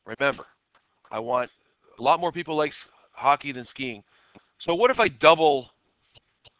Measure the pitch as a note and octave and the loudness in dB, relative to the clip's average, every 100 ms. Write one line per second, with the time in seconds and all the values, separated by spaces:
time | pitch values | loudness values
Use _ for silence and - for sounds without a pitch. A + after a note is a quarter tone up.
0 | - A2+ C#3 B2+ - _ _ _ _ _ | -16 -4 -4 -4 -10 _ _ _ _ _
1 | _ A2 A#2 B2 B2 _ _ _ _ - | _ -10 -4 -4 -4 _ _ _ _ -4
2 | B2 E3 F3 E3 E3 D#3 D3+ - - _ | 0 0 0 -6 -4 -2 -2 -4 -12 _
3 | _ - C3 C#3+ C#3+ B2+ A#2 - C3 G#2+ | _ -4 0 0 -2 -10 -12 -10 -10 -10
4 | - _ _ - _ _ - F3 A#3+ B3+ | -16 _ _ -20 _ _ -4 2 2 2
5 | G#3 B2+ D#3 E3 D#3+ C#3 B2 _ _ _ | 0 4 6 6 4 0 -4 _ _ _
6 | _ _ _ _ _ _ | _ _ _ _ _ _